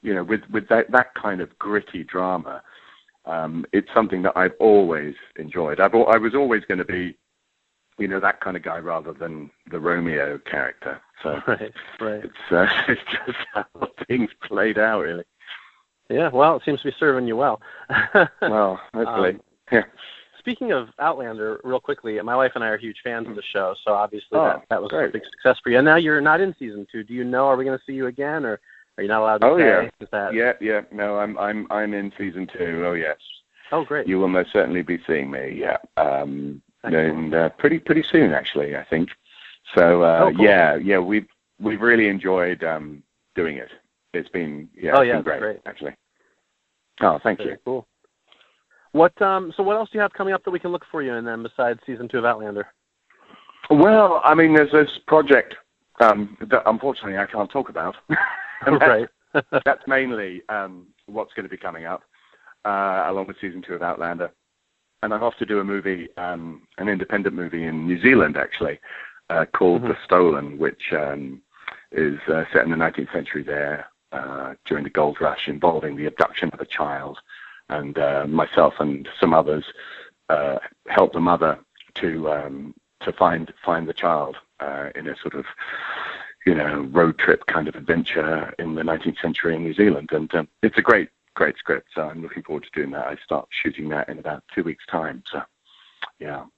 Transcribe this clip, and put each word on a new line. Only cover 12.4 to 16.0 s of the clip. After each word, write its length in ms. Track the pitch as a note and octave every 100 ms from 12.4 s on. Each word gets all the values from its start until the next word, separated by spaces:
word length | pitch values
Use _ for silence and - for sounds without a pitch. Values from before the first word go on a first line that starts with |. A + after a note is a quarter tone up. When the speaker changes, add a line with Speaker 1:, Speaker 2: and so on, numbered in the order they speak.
| -
Speaker 1:
uh, 140 | F2 G2+ -
<laughs> 100 | -
it's 140 | - - - -
just 120 | A#2+ -
how 120 | G#2 G2 F2 - - -
things 240 | B2+ A2 -
played 380 | - G#2 G#2+ G#2+
out, 220 | A2 G#2+
really. 240 | D#2 F2 F2 _ - - - _ _ _